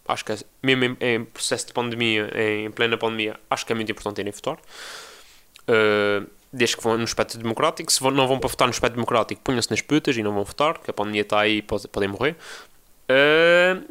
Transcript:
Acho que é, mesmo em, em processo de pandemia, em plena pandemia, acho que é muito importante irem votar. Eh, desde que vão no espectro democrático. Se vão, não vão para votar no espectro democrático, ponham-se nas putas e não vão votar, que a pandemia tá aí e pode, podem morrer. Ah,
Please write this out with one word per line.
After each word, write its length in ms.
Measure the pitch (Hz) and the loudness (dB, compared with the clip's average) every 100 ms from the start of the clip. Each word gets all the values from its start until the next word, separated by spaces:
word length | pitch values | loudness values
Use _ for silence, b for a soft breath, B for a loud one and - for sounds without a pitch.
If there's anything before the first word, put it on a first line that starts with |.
| - | -4
Acho 160 | 117 | -4
que 100 | - | -4
é, 40 | 107 - _ | -8 -10 _
mesmo 220 | 131 131 | 2 2
em, 120 | 123 123 | 2 0
em 240 | 123 113 | 0 0
processo 440 | 117 - - 120 - | -4 -8 -4 -4 -4
de 40 | |
pandemia, 580 | 127 120 113 117 107 104 | -4 -4 -2 0 0 -2
em 360 | - 107 107 107 | -2 -2 -2 -4
plena 280 | 117 117 113 | -2 0 0
pandemia, 420 | 113 110 107 - - | -2 -2 -4 -6 -6
acho 160 | 117 | -6
que 80 | - | -2
é 20 | |
muito 160 | 113 110 | -4 -4
importante 300 | 104 104 101 | -4 -4 -4
irem 120 | 101 | -6
votar. 260 | - - - B B B B B B B B B - - | -6 -8 -8 B B B B B B B B B -8 2
Eh, 560 | 110 107 104 104 101 - - _ | 4 6 4 2 0 -4 -16 _
desde 240 | 131 117 - | 0 0 0
que 60 | |
vão 160 | 117 113 | 0 0
no 60 | |
espectro 340 | 113 - 110 117 | 0 -2 -4 -4
democrático. 520 | 113 110 156 165 - | -4 0 0 -2 -2
Se 100 | - | 0
vão, 100 | 131 | 2
não 180 | 139 131 | 2 2
vão 100 | 131 | 2
para 120 | 131 | -2
votar 180 | - 127 | 2 2
no 40 | |
espectro 240 | - 120 117 | 2 0 0
democrático, 440 | 113 120 104 104 | 0 0 0 -4
ponham-se 300 | - 123 - | -2 -2 0
nas 100 | 110 | -2
putas 340 | - 147 147 | 0 0 2
e 80 | 117 | 0
não 120 | 104 | 0
vão 100 | 104 | -2
votar, 320 | 101 - 151 165 | -4 -2 -2 -2
que 140 | - | -6
a 20 | |
pandemia 320 | - 104 104 | -6 -2 -2
tá 160 | 104 107 | 0 2
aí 180 | 107 107 | 2 0
e 40 | |
pode, 260 | - 101 - | -2 -6 -4
podem 220 | 104 98 | -4 -2
morrer. 260 | 98 139 170 B B B _ _ _ - | 0 -4 -4 B B B _ _ _ 2
Ah, 720 | 131 147 160 170 175 180 185 - | 4 6 6 6 6 4 0 -6